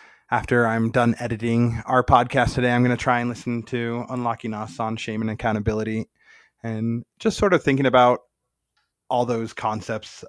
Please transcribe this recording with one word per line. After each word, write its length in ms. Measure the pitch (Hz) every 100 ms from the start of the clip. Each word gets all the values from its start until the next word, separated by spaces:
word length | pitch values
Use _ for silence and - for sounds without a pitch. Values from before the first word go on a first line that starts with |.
| - _ _
after 360 | 120 - 123 117
I'm 240 | 113 113
done 240 | 117 120 110
editing 600 | 120 110 117 117 120 117 -
our 160 | 127
podcast 520 | 120 127 123 135 120 -
today, 160 | 123
I'm 100 | 120
gonna 140 | 123 120
try 240 | - 120
and 80 | 120
listen 320 | 113 - 120 113
to 380 | 123 117 120 120
Unlocking 420 | 127 120 113 117
Us 260 | 107 107 -
on 160 | 110 113
shame 240 | - 110
and 80 | 110
accountability, 800 | 107 117 110 104 110 110 110 107 _ _ - _ _
and 400 | 117 110 117 117 - _
just 180 | 226 -
sort 160 | 208
of 80 | 175
thinking 240 | - 135 135
about 360 | 123 123 120 - _ _ _ _ _ _ _ _
all 160 | 127
those 300 | 120 117 113
concepts 680 | - 110 107 98 110 - -